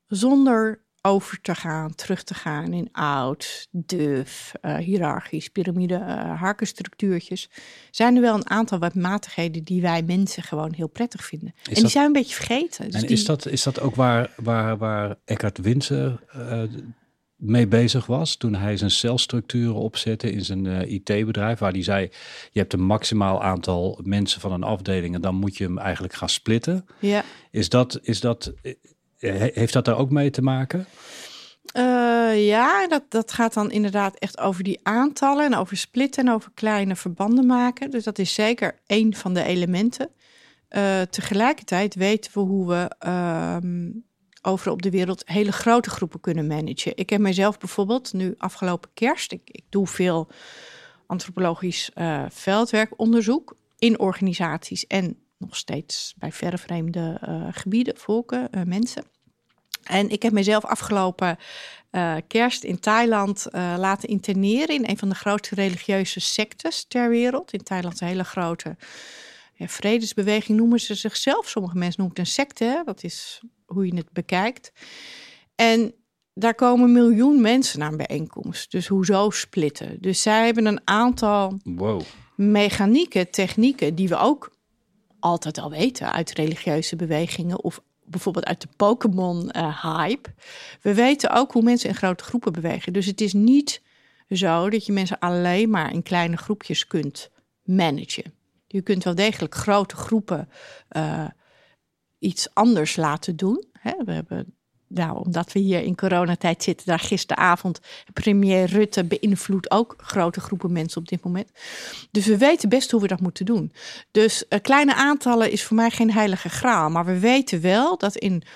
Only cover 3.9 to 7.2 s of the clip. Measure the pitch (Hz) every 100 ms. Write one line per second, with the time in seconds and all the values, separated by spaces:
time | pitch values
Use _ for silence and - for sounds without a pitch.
3.9 | 180 151 135 135 - - - - 151 170
4.9 | 196 156 - - 156 - - 180 180 180
5.9 | 180 180 - 165 160 185 208 220 - 185
6.9 | - 202 175